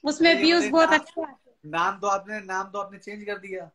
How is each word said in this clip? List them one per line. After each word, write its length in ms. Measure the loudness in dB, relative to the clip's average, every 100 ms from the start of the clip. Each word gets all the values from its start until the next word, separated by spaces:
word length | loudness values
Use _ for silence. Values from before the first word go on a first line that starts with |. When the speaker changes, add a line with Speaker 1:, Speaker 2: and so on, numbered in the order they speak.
Speaker 1:
उसमें 300 | -4 2 4
Speaker 2:
ये 80 | 6
Speaker 1:
views 160 | 4 4
Speaker 2:
बताइए, 120 | 2
Speaker 1:
बहुत 200 | 4 4
Speaker 2:
नाम, 80 | 4
Speaker 1:
अच्छे 240 | 0 -10
आते 280 | -10 -12 _
हैं। 60 | _ -8
Speaker 2:
नाम 320 | -2 -2 -2
तो 80 | -2
आपने, 340 | -2 -4 -12
नाम 300 | -8 -8 -8
तो 80 | -10
आपने 200 | -10 -14
change 260 | -16 -14
कर 140 | -10 -12
दिया। 320 | -10 -14 -14